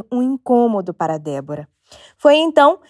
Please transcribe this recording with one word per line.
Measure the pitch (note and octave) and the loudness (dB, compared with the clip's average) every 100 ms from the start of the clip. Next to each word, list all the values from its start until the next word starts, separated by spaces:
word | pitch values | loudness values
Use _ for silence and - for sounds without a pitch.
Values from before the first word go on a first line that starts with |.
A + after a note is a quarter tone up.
| - | -8
um | B3 | -6
incômodo | B3+ C4+ - A#3+ A#3+ G#3 F3+ | -4 -4 -2 0 2 -2 -6
para | D#3+ D#3+ D#3 | -6 -6 -6
Débora. | D3+ C#3 C#3+ D3 D3 _ _ - - _ | -8 -10 -10 -12 -14 _ _ -20 -20 _
Foi | D4+ | 2
então | D4+ D#4+ D#4 C#4+ F#4 _ | 2 2 4 4 2 _